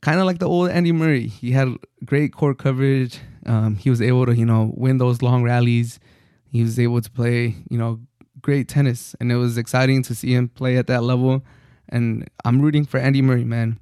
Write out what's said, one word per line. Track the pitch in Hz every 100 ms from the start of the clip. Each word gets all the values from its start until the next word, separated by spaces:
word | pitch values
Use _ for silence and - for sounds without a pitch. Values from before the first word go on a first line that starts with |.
kinda | - 160 190
like | 175
the | 180
old | 175 180
Andy | 175 175
Murray. | 170 160 143 113
He | 107 120
had | 127 131 117 - _
great | - 139 147
court | - 147 135
coverage. | 143 131 139 135 127 - - - -
Um, | 117 110 104
he | 135
was | 120
able | 117 127 123
to, | 117
you | 113
know, | 113 110 -
win | 131 131
those | 123 120
long | 123 123
rallies. | 120 120 120 117 117 - _ _ _ _ _
He | 123
was | 113 113
able | 117 120
to | 113
play, | - 120 120 120 104 -
you | 120
know, | 113 113 120 _ _ -
great | - 143 127
tennis, | 143 139 117 - -
and | 123
it | 120
was | 123 117
exciting | 120 131 131 135
to | 123 113
see | -
him | 123 123
play | - 131 127
at | 120
that | 127
level. | 117 127 127 131 135 - _ _ _
And | - 117 113 - _ 120
I'm | 123
rooting | 147 147 147
for | 131
Andy | 131 139
Murray, | 131 123
man. | 120 117 113 110